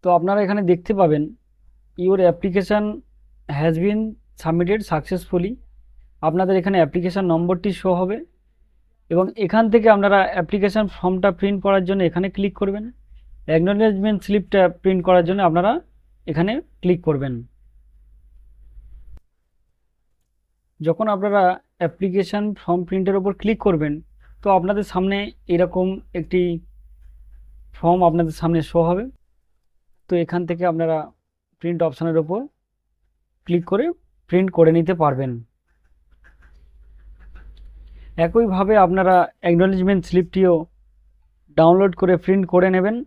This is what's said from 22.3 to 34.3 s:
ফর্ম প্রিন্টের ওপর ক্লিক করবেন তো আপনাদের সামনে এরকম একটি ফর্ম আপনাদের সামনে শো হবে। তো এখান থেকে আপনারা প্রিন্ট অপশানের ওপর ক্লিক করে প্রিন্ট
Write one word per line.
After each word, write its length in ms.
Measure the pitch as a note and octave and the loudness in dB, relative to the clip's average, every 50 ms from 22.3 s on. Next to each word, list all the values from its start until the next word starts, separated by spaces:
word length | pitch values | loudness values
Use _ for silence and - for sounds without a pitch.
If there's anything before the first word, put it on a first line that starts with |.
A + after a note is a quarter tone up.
| - G#3 G#3 G#3 G3+ - | -4 -6 -4 -6 -8 -10
ফর্ম 200 | - - F3 F3+ F3+ E3 | -4 -4 -2 -2 -2 -4
প্রিন্টের 280 | F#3+ F#3+ F#3+ F#3+ F#3+ G3 | -4 -2 -2 0 -2 -2
ওপর 120 | F#3 G3+ F#3+ - | -2 -4 -6 -4
ক্লিক 180 | - G3+ A3+ - - G#3 | -2 -4 -4 0 0 0
করবেন 260 | F3+ D#3 D3+ D3 D3 D#3 - _ _ _ - - - _ | 0 0 -2 -4 -6 -8 -10 _ _ _ -20 -20 -20 _
তো 60 | - G3+ G3 F#3 | 0 2 2 2
আপনাদের 280 | E3+ F#3 G#3 G3+ G3+ - | 2 0 -4 -4 -4 -4
সামনে 260 | - F#3 F#3 F#3+ G3+ G3+ G3+ A3 - - _ - | -4 -2 -2 -2 -2 -4 -6 -8 -12 -18 _ -2
এরকম 400 | F3 E3+ F3+ F3 F3 F#3 F#3 F#3 F#3+ F#3+ - - - F3+ | 0 0 0 0 0 -2 -2 -2 -4 -8 -12 -12 -10 -10
একটি 220 | D#3 E3+ - F#3 F3+ F3+ E3+ E3+ F3 - - - - - - _ - - - - - - - - - - - - - - - - | -8 -4 -2 -2 -2 -2 -4 -6 -10 -16 -20 -20 -20 -20 -20 _ -20 -20 -20 -20 -20 -20 -20 -20 -20 -20 -20 -20 -20 -20 -18 -4
ফর্ম 220 | - E3 F3 F#3 F3+ E3+ | 0 0 2 4 4 2
আপনাদের 260 | D#3+ E3+ E3+ D#3+ D#3 - | 2 2 -2 -2 -4 -4
সামনে 200 | - D#3+ E3+ E3 D3+ - | -2 0 0 0 -2 0
শো 100 | - E3+ E3 E3 | 0 0 0 0
হবে। 160 | F3 F#3+ A#3 C4 - _ _ _ _ _ _ _ _ _ _ _ _ _ _ _ _ _ _ _ | 0 -4 -4 -10 -14 _ _ _ _ _ _ _ _ _ _ _ _ _ _ _ _ _ _ _
তো 60 | F#3 F3 E3+ | -2 -2 -2
এখান 180 | E3 E3+ F3 F3+ E3 | -2 -4 -6 -4 -4
থেকে 140 | F3 E3 F3+ F3+ | -6 -2 -2 -2
আপনারা 260 | E3 D#3+ E3 D#3+ D#3+ D#3 D3+ - _ _ _ _ _ _ _ _ _ _ | -2 0 -2 -2 -2 -4 -6 -10 _ _ _ _ _ _ _ _ _ _
প্রিন্ট 200 | - E3+ F3 E3 E3+ D#3+ | -6 -6 -4 -2 -2 -4
অপশানের 300 | C3 - D#3+ E3 D#3+ D#3+ D#3 | -2 -4 -6 -2 -2 -2 -2
ওপর 160 | D3+ F3+ G#3+ C4+ D4 _ _ _ _ _ _ _ _ _ _ _ _ _ _ _ _ _ _ _ | -2 -6 -8 -8 -12 _ _ _ _ _ _ _ _ _ _ _ _ _ _ _ _ _ _ _
ক্লিক 180 | - E3+ F3 E3+ - | -4 -2 -2 -2 -2
করে 140 | F#3+ G3+ C#4 E4+ E4+ _ _ _ _ _ _ | -2 -2 -2 -2 -4 _ _ _ _ _ _
প্রিন্ট 200 | _ | _